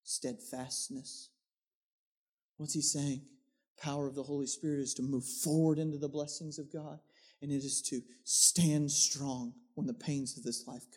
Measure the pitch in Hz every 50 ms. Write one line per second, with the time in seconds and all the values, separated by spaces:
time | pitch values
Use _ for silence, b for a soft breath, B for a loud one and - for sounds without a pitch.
0 | - - - - - 127 117 - - - 127 127 127 131 - - - - 143 131
1 | 135 - - - - - _ _ _ _ _ _ _ _ _ _ _ _ _ _
2 | _ _ _ _ _ _ _ _ _ _ _ - 151 147 - 156 143 - - 147
3 | 143 143 131 139 - - - - _ _ _ _ _ _ _ - - 143 143 147
4 | 143 139 135 139 135 143 143 143 139 123 - - - 151 147 143 135 131 - -
5 | 127 139 135 123 123 - - - - 156 151 160 160 160 151 156 160 156 147 143
6 | 147 143 143 151 147 147 - - 165 151 147 160 143 139 - 156 151 147 151 151
7 | - b b b b b b b 143 147 139 135 139 135 - - - - 139 120
8 | - B B B B B - - - - - 175 170 151 151 151 143 139 - -
9 | - - - 139 143 139 127 127 123 120 - - - _ - 151 147 131 120 117
10 | - 156 143 139 131 123 - 123 120 120 117 - - 131 131 120 - - -